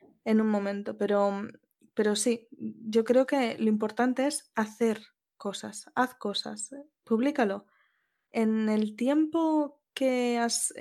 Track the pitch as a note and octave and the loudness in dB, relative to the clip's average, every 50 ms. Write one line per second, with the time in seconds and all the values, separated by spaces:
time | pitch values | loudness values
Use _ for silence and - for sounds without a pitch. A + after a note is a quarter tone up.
0 | - - _ _ - A#3 A3 A3 A3 G#3+ G#3 G3+ G3+ G3+ G3+ G3+ G3+ A3 G#3+ - | -20 -20 _ _ 0 2 2 4 4 2 2 0 -2 -2 -4 -6 -6 -8 -4 -2
1 | G3+ G3+ G3+ G3+ G3+ G3+ G3+ G3 G#3 - - - _ _ _ _ _ _ _ - | 0 0 2 2 2 2 0 -2 -6 -10 -14 -18 _ _ _ _ _ _ _ 0
2 | G#3 G#3+ G#3 G3+ - B3 A3+ A3+ - _ - - - A3 G#3+ - - A3 G#3+ A3+ | 0 2 0 0 0 0 -2 -2 -6 _ -14 -12 -10 -10 -10 -10 -6 0 0 2
3 | A3 A#3 A#3+ C4 C4 - C#4+ C#4 B3 A3+ - - A3+ A3 G#3+ G#3+ A3+ G#3+ A3 - | 4 4 4 4 4 4 2 0 0 0 -2 0 2 2 2 2 0 -2 0 0
4 | A#3+ B3+ B3 - C4 D4 D4 - - _ _ A3+ G#3+ G#3+ - - A#3 A3+ G#3+ A3 | 0 0 2 0 0 0 -2 -4 -8 _ _ -4 -4 -4 -2 0 0 0 0 -2
5 | - - _ _ _ _ _ - - G3+ G3 - - G#3+ - - - - _ - | -6 -16 _ _ _ _ _ -10 -10 -8 -8 -8 -10 -12 -12 -14 -18 -6 _ -2
6 | B3+ B3+ - - - G#3 G3 - - A3 G#3+ G#3+ - - C4+ C#4 D4 - _ _ | -2 -2 -4 -6 -8 -6 -4 -6 -6 -8 -10 -12 -12 -14 -14 -18 -18 -20 _ _
7 | _ - A3+ A3 B3+ C#4+ D4+ C#4+ A#3 G3 G3 G3+ - _ _ _ _ _ _ _ | _ -2 0 2 2 0 0 0 0 0 -2 -4 -10 _ _ _ _ _ _ _
8 | _ _ _ _ _ _ - A3+ A3+ A3 A3 A3 A3 G#3+ G#3+ G#3+ G#3+ G#3+ G#3+ G#3+ | _ _ _ _ _ _ -2 0 0 2 2 0 0 0 0 0 0 -2 -2 -2
9 | A#3+ C4 D4 D#4 D#4 D#4 D#4+ E4 E4 D#4+ D#4 D4+ D4 C#4+ - _ _ _ _ - | 0 2 4 4 2 2 2 0 2 2 2 2 0 -2 -6 _ _ _ _ 0
10 | C4+ C4 B3+ B3 B3 A#3+ A#3+ A#3 A#3 A#3 - - - - - - | 0 2 2 2 0 0 0 0 0 0 0 -2 -4 -4 -6 -8